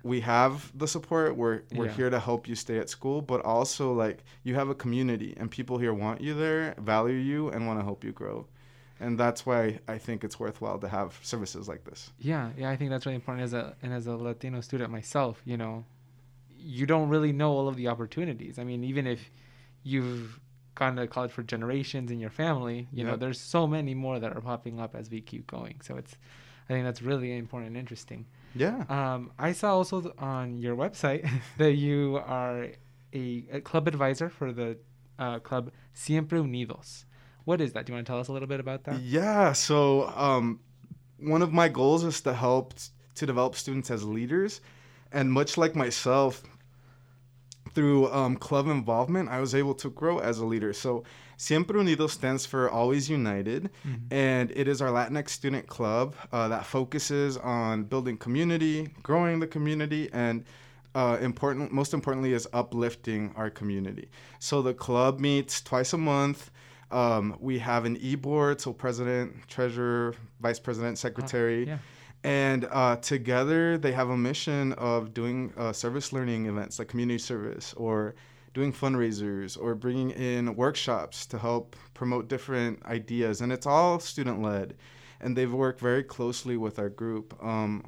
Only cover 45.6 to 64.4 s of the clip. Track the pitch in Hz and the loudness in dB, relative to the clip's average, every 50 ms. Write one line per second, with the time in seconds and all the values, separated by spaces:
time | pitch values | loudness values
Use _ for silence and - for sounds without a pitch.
45.6 | 165 160 160 156 131 120 - - - 127 127 135 139 131 127 - - - - - | 2 4 4 2 0 0 -2 0 2 4 6 6 6 4 2 -2 -10 -20 -20 -20
46.6 | - - - - - - - - - - - - - - _ - - - - - | -20 -20 -20 -20 -20 -20 -20 -20 -20 -20 -20 -20 -20 -20 _ -20 -20 -20 -20 -20
47.6 | - - - 160 147 143 143 139 135 123 135 139 135 123 127 - - - 147 139 | -18 -4 2 4 6 6 8 8 6 6 4 2 2 2 0 -2 -2 0 2 2
48.6 | 139 156 151 135 110 117 113 117 127 139 175 190 175 113 127 127 135 127 127 139 | 2 2 2 2 2 2 2 2 2 2 2 0 0 0 -2 -2 -2 2 2 2
49.6 | 143 139 135 - - 135 - - 151 165 175 - - 113 117 110 113 113 113 110 | 2 2 0 -2 -4 -8 -6 -2 0 0 0 2 0 0 0 0 0 0 0 0
50.6 | 104 104 101 - - 131 123 117 120 - - - - - - - - - 151 156 | 0 -2 -2 -2 -2 -2 -2 -2 -4 -8 -16 -20 -20 -20 -14 -8 -2 2 2 2
51.6 | 175 - 202 208 202 175 156 143 156 151 - - 135 131 131 131 - - - 131 | 4 4 4 4 4 4 4 4 2 0 0 -2 0 0 0 -2 -2 -2 0 2
52.6 | 127 - - 117 120 123 139 143 135 143 156 143 120 107 101 98 98 107 120 160 | 2 2 4 4 4 4 4 2 2 0 0 0 0 0 0 0 -2 -2 -2 -2
53.6 | 180 196 - - - 143 127 117 120 123 135 139 135 131 131 127 123 113 - 135 | -4 -6 -8 -10 -8 -8 -6 -6 -6 -2 2 2 4 4 4 2 2 0 0 0
54.6 | 139 139 143 123 139 131 120 123 123 113 139 147 143 - - - - 139 135 131 | 2 2 2 2 2 2 2 2 2 2 -2 -4 -4 -4 -6 -4 -2 -2 -2 -2
55.6 | - - - - 117 107 110 120 127 143 143 - - - - 117 113 110 113 - | -6 -8 -4 -2 0 2 2 2 2 0 -2 -8 -10 -4 -2 0 0 0 0 -2
56.6 | - - - 135 131 127 - 151 - - 147 143 143 143 131 123 - 123 120 120 | -4 -2 -2 -2 -2 -2 -2 -4 -2 0 0 2 2 0 0 -2 -2 -2 0 0
57.6 | 113 110 110 110 107 104 135 135 123 123 113 107 - 120 123 147 170 170 170 160 | 0 0 0 0 -2 -2 -2 -2 -2 -2 -4 -4 -4 -2 0 2 2 2 2 2
58.6 | 160 156 151 156 156 151 - - - - 147 170 175 170 165 165 160 160 - 156 | 2 2 2 0 -2 -6 -10 -8 -2 2 2 4 4 4 2 0 0 -2 0 0
59.6 | 147 151 151 151 151 147 151 151 156 - - 120 120 117 117 117 - - - - | 0 2 2 0 0 0 0 -2 -2 -2 0 0 2 2 0 0 -4 -10 -16 -20
60.6 | - - - - - - - 131 127 120 117 - 123 127 - - 143 143 135 135 | -20 -20 -20 -20 -16 -4 0 2 4 4 4 2 2 0 0 0 0 0 0 0
61.6 | 147 - 131 139 143 - - 143 - 151 135 131 131 131 127 120 120 - - 120 | -2 0 0 0 0 2 0 0 0 0 0 0 2 2 2 2 0 0 0 -2
62.6 | 120 - 117 117 117 117 117 - - 120 110 107 107 98 - 110 110 107 - - | 0 0 0 0 0 0 -2 -4 -4 -4 -2 -2 -2 -4 -4 -4 -6 -6 -4 -4
63.6 | 104 104 98 98 98 95 101 98 - - - - - - - - | -4 -2 -2 -2 -2 -4 -6 -10 -12 -14 -18 -20 -20 -20 -16 -10